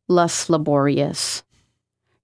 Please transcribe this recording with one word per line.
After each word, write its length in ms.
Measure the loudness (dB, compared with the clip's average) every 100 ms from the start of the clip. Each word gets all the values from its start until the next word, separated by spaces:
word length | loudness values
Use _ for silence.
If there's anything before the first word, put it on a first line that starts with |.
| 0
less 400 | 2 2 -2 -2
laborious. 920 | 0 2 2 2 0 -2 -4 -8 -8 -14 _ _ _ _ _ _ _